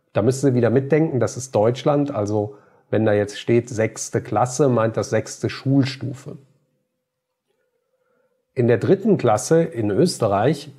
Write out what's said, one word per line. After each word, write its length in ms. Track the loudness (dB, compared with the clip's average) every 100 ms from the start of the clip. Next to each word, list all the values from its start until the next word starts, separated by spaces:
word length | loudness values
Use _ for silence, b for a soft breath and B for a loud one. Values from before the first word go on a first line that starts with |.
| _
Da 80 | 0
müssen 300 | 0 2 2
Sie 20 |
wieder 160 | 2 2
mitdenken, 500 | 2 2 2 2 0
das 180 | -2 -4
ist 180 | -4 0
Deutschland, 580 | 2 2 0 0 0
also 400 | -4 -4 -2 -4 B B B B
wenn 120 | 0
da 100 | 2
jetzt 260 | 2 0 -4
steht 280 | 0 0 0
sechste 540 | -2 -4 -4 -6 -6
Klasse, 480 | -4 -2 -2 0 2
meint 260 | 2 0 -2
das 140 | -2
sechste 400 | -4 -4 -6 -6
Schulstufe. 880 | -4 0 2 0 -4 -10 -12 -14 -20 _ _ _ _ _ _ _ _ _ _ _ _ _ _ _ _ _ _ _ _ _ -2
In 120 | 2
der 100 | 2
dritten 400 | 2 2 2 2
Klasse 460 | 2 0 2 2
in 260 | 2 -2 -2
Österreich 840 | 2 0 0 0 2 0 -2 -6